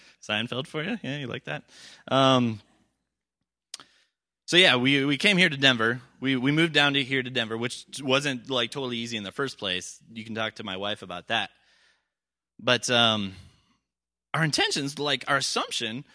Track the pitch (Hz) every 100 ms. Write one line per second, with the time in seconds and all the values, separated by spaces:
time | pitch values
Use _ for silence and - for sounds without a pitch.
0 | - _ - 107 117 123 143 156 156 233
1 | 131 143 131 110 - 151 - - - -
2 | - 131 135 131 120 107 - _ _ _
3 | _ _ _ _ _ _ _ - - _
4 | _ _ _ _ - 170 180 127 127 139
5 | 139 139 208 190 185 139 139 123 113 123
6 | - _ 127 131 131 151 165 147 143 139
7 | 127 135 123 127 113 113 123 - - -
8 | 147 131 143 127 113 131 117 143 131 120
9 | 117 117 98 - 135 - 101 90 - -
10 | - 113 110 110 110 - 107 95 101 104
11 | 95 90 - 113 98 _ _ _ _ _
12 | _ _ _ _ _ - 117 123 - 120
13 | 117 107 98 95 - _ _ _ _ _
14 | _ _ _ 147 156 139 427 160 139 143
15 | 143 135 - 139 131 233 508 - 113 117
16 | -